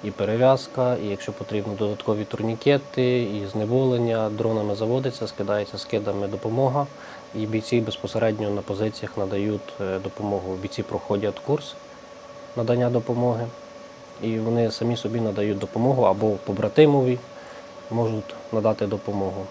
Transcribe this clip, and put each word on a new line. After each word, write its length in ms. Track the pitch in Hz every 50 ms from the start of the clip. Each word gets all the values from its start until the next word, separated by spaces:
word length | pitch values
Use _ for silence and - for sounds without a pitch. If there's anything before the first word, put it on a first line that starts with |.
| -
і 80 | 104
перев'язка, 840 | 101 - 101 101 110 120 127 131 135 127 - - - 135 127 123 123
і 120 | - 95
якщо 260 | 104 101 98 - - 101
потрібно 400 | - 98 - 110 104 101 110 104
додаткові 500 | 98 107 104 104 - - - 110 104 107
турнікети, 960 | - - - 107 113 117 113 - 143 143 135 139 - - - 127 123 123 123 120
і 240 | 101 104 104 101 98
знеболення, 760 | 95 110 107 107 120 131 135 131 127 120 120 117 113 113 110 107
дронами 460 | 107 104 113 113 113 110 104 104 101
заводиться, 520 | 98 110 113 120 131 131 131 117 - 113
скидається 500 | 104 - - 101 98 104 104 104 95 -
скидами 500 | - - - - - 104 101 98 101 101
допомога. 600 | 98 101 98 - 113 113 123 135 131 127 143 143 143 - - - - - - - - -
І 100 | 110 107
бійці 360 | 107 110 110 110 - - 120
безпосередньо 680 | 110 110 101 - - 98 - 113 113 113 107 104 107 104
на 120 | 104 101
позиціях 560 | 92 - 101 95 110 110 107 - - 101 -
надають, 560 | 110 98 95 101 98 101 107 107 101 - - - -
е, 180 | 101 95 95 95
допомогу. 560 | 98 98 92 - 104 104 101 95 90 92 92 92
Бійці 220 | 98 98 - - -
проходять 560 | - - 98 - - 107 101 104 104 101 -
курс 360 | - - 143 147 - - - - - - - - - - - - - - - - - - -
надання 340 | 120 117 113 120 120 123 123
допомоги, 560 | 123 120 113 - 120 117 123 123 117 113 117 117 - - - - - - - - - - - - - -
і 180 | - 113 113 110
вони 320 | 110 113 117 117 117 113
самі 260 | - - 117 117 120
собі 240 | 117 - 107 113 117
надають 380 | 113 110 98 101 104 107 101 98
допомогу 440 | 101 98 - 113 117 127 139 127 117
або 260 | 95 95 101 110 110
побратимові 880 | 104 95 - - 98 92 104 104 - 156 156 151 143 139 131 127 123 123 - - - - - - - - - - - - - -
можуть 440 | 113 117 117 113 110 107 98 - - - - -
надати 360 | 113 110 104 110 107 - 113
допомогу. 580 | 101 110 101 - - 104 101 98 95 92 101 92 95